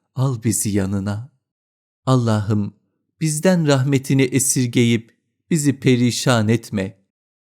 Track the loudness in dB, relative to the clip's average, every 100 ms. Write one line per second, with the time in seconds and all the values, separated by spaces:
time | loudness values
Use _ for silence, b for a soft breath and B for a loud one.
0 | _ -4 -4 -2 -4 -2 -2 -2 -2 -4
1 | -4 -6 -10 _ _ _ _ _ _ _
2 | 0 0 2 -2 0 -2 -4 _ _ _
3 | _ _ -6 0 0 2 2 2 2 0
4 | 2 0 2 0 0 -2 0 2 2 2
5 | -4 _ _ _ -4 0 0 0 0 2
6 | 2 0 0 2 2 0 -2 -6 -8 -10
7 | _ _ _ _ _